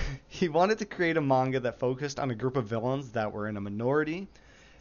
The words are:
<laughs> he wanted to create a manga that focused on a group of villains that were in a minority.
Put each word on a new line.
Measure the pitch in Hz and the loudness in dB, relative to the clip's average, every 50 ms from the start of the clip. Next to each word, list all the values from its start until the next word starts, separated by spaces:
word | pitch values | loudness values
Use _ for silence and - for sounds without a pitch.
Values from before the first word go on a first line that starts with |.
| - | 0
<laughs> | 143 139 - - | 0 -2 -8 -12
he | - - - 185 165 | -10 -4 0 0 2
wanted | 147 165 180 208 220 220 | 4 4 4 4 2 0
to | 214 | -4
create | - - - 175 165 165 | -4 -2 0 2 2 2
a | 160 | 4
manga | 147 135 131 127 131 131 131 131 | 4 4 4 4 4 2 0 0
that | 120 120 113 - | 0 -2 -2 0
focused | 127 127 135 135 147 143 143 - | 0 -2 0 -2 -4 -6 -4 -2
on | 143 131 | -2 -2
a | 120 | -2
group | 107 123 131 131 | -2 -2 0 0
of | 139 113 | -2 -2
villains | 101 117 113 107 127 135 139 135 117 | -2 -2 -2 0 0 -2 -2 -4 -4
that | 107 117 107 104 | -4 -2 -2 -2
were | - 107 104 | -2 -4 -4
in | 107 104 | -4 -4
a | 101 | -4
minority. | 101 101 101 104 117 127 143 151 156 151 160 185 196 - - - - - - - - - - - | -6 -6 -4 -2 0 2 2 2 2 0 -2 -6 -8 -12 -16 -20 -20 -20 -20 -20 -20 -20 -20 -20